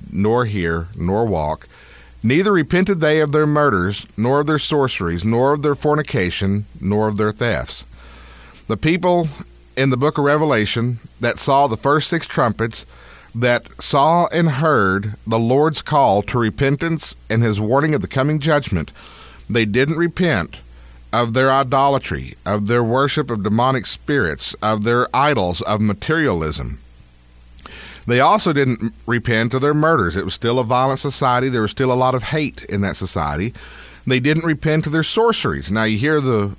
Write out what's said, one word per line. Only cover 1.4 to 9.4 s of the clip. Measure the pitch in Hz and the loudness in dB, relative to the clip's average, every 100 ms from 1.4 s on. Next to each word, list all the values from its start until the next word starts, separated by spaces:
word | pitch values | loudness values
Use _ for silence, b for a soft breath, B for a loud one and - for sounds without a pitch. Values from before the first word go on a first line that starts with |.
| 76 78 - B B B B B | -2 -4 -10 B B B B B
Neither | 110 143 196 | 0 2 2
repented | 190 139 175 190 190 | 2 2 0 0 0
they | 156 156 | 2 2
of | 151 | 2
their | 147 151 | 2 2
murders, | 147 147 101 90 101 - - | 2 2 2 0 -4 -8 -4
nor | 113 139 | 0 0
of | 147 | 0
their | 151 | -2
sorceries, | - 151 131 - 87 85 | 0 0 0 -2 -4 -2
nor | 101 117 131 | 0 2 2
of | 151 | 2
their | 147 | 0
fornication, | 143 151 151 147 127 90 - 98 101 101 - | 0 0 0 -2 -2 -2 -2 -2 -2 -4 -8
nor | 95 104 110 | -2 0 0
of | 104 | 0
their | 107 | -2
thefts." | 104 120 80 65 - - B B B B B B B B | -2 -2 -2 -6 -12 -16 B B B B B B B B
The | 110 | -2
people | 156 175 180 175 165 - | 0 0 2 0 0 -6